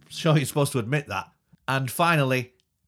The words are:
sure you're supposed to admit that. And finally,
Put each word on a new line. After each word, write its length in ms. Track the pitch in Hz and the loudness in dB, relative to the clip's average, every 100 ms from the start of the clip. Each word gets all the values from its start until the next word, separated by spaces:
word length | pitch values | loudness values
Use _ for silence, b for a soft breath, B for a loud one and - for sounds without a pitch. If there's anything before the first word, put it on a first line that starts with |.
| _ | _
sure 260 | - 165 151 | -2 2 4
you're 100 | 131 | 2
supposed 260 | 151 143 | 0 0
to 80 | 127 | 0
admit 280 | 113 147 123 | -2 -4 -2
that. 200 | 95 - _ _ _ - | -8 -8 _ _ _ -4
And 240 | 135 127 | -4 -4
finally, 640 | - 170 160 135 127 123 _ _ _ | 0 2 2 2 0 -4 _ _ _